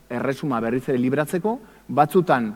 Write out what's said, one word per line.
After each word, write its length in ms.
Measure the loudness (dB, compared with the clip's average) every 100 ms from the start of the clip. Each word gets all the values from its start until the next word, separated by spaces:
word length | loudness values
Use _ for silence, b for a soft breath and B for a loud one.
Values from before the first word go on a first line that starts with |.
| -10
erresuma 520 | -6 -4 -4 -2 -2
berriz 260 | 0 -2 0
ere 120 | 0
libratzeko, 580 | 0 0 -2 -2 -2 -4 B B B
batzutan 640 | 2 2 4 4 2 0